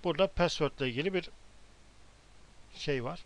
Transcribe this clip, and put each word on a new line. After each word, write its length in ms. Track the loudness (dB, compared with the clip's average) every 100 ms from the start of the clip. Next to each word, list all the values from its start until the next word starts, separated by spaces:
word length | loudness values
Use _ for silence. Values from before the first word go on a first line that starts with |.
Burada 240 | 0 4 4
password 440 | 6 4 4 0 2
ile 100 | -2
ilgili 240 | 0 0
bir 160 | 0 -4 -14 -20 -20 -20 -20 -20 -20 -20 -20 -20 -20 -20 -20 -18 -6
şey 280 | 0 0
var. 160 | -2 -6